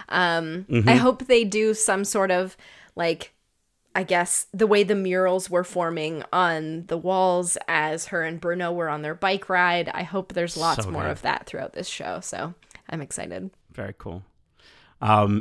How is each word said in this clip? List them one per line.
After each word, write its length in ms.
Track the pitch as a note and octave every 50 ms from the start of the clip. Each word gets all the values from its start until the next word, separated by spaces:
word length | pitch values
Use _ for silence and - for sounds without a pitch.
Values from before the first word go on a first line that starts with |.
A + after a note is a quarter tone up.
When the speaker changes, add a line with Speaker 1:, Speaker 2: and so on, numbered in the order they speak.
| - -
Speaker 1:
Um, 580 | - F3+ F3+ E3+ E3 E3 E3 D#3+ D#3+ F3+ F#3+ -
Speaker 2:
Mm-hmm. 200 | - A#2 G2+ A3+
Speaker 1:
I 80 | A#3+
hope 300 | B3 A#3+ B3+ B3+ C4 B3+
they 180 | - B3 A#3 A3+
do 300 | G3 G#3+ G#3+ A3 A3 A3
some 300 | A3 - - F#3+ F#3+ G3+
sort 280 | - - G#3 F#3+ F#3+
of, 240 | F3+ F3+ F#3+ F#3+ - - - - - - - - -
like, 380 | E3+ E3+ E3+ E3 E3 - - _ _ _ _ _ _ _ _ _ _ _ _ -
I 80 | F#3
guess, 440 | F3+ - F3+ F3 F3 - - - - _
the 140 | - F#3+ A3
way 160 | G3+ G#3+ G#3
the 120 | G#3 F3+ G#3+
murals 520 | G3 F#3+ F#3 F3+ F#3 F#3 F3+ F#3 F#3+ F#3 -
were 160 | F3+ F3 F3+
forming 600 | - - F3+ E3+ E3 E3+ D#3+ D#3 D#3 E3 D3 - -
on 540 | - F3+ F3+ E3+ E3 D#3 D#3+ D#3 D#3+ E3 E3+
the 120 | - E3 E3+
walls 580 | D#3+ F#3 F#3+ F#3 F#3 F#3 F3 F3+ F3+ F3 - - - -
as 380 | E3 D#3 D#3 D#3 D#3 E3 -
her 160 | - F#3 E3+ D#3+
and 160 | D#3 E3 D#3+
Bruno 320 | F3 E3+ F3 F3+ F3+ E3+
were 160 | F3 F3 E3 D#3
on 140 | D3 D3+
their 120 | D3+ D3+ E3+
bike 340 | - G3 F#3+ G3 G3 - -
ride. 420 | F#3 F3+ F3+ F3 F3 F3 E3 - -
I 80 | F3
hope 300 | F3+ D#3+ F#3+ F#3+ F#3+ - F3+
there's 220 | F3+ E3+ E3+ -
lots 280 | E3 E3 E3 D3+ - G#2
Speaker 2:
So 60 | F#2+
Speaker 1:
more 120 | E2+ -
Speaker 2:
good. 80 | D3+ D3+
Speaker 1:
of 100 | D3+ -
that 240 | - - C#3 - -
throughout 260 | - - - - -
this 160 | - - F#3 -
show, 300 | - - - - F2+ F#3
so 340 | - - - - C3+ E3+ F3 _ _ _ - - _ -
I'm 100 | D#3+ D#3+
excited. 500 | C#3+ - - - - - - F#3 F#3 F#3+ _ _ _ _
Speaker 2:
Very 220 | - - G2 G2+ -
cool. 280 | - - G2 E2+ F#2+ G2 _ _ _ _ _ _ _ _ - - - _ _ _ -
Um, 400 | - G#2+ G#2+ G#2+ G#2 G2+ G#2 G#2+